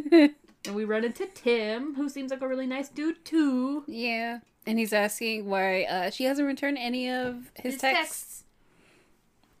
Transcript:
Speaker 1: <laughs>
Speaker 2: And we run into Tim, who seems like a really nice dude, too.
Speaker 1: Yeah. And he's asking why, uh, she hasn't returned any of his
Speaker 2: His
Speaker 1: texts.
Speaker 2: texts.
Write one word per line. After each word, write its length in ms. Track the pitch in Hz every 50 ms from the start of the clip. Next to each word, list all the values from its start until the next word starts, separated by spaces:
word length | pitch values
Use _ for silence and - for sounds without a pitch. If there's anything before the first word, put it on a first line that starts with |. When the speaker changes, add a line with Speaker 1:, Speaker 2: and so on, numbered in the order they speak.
| 294 294
Speaker 1:
<laughs> 240 | 330 339 294 285 294 - - - _ _ -
Speaker 2:
And 120 | 202 202
we 100 | 208 220
run 180 | 208 214 220 226
into 220 | 240 240 - 381
Tim, 680 | 381 - - - 240 240 233 214 214 220 240 262 302 285
who 120 | 262 294 277
seems 220 | 269 277 269 262
like 140 | 262 262 262
a 40 | 262
really 200 | 262 254 262 254
nice 200 | 262 269 277 -
dude, 380 | - - 294 320 330 - _
too. 580 | - 302 330 302 285 254 254 254 269 285 302 285 -
Speaker 1:
Yeah. 540 | 214 226 233 240 233 226 226 233 233 240 - _ _ _ _ -
And 100 | 220 226
he's 160 | 226 208 214
asking 540 | 208 202 208 208 - 233 226 220 214 208 202
why, 360 | 196 190 185 190 190 185 175
uh, 260 | 98 160 185 180 190
she 140 | 190 - 262
hasn't 220 | 254 277 277 285 277
returned 300 | 269 262 - 277 285 277
any 320 | 240 240 247 254 254 247
of 400 | 254 254 254 247 247 247 247 - -
his 180 | - - 254 269
Speaker 2:
His 80 | 254
Speaker 1:
texts. 160 | 262 269 269 339
Speaker 2:
texts. 460 | 320 311 - - - - - - - _ _ _ _ _ _ _ _ _ _ _ _ _ _ _ _ _ _ _ _ _ _ _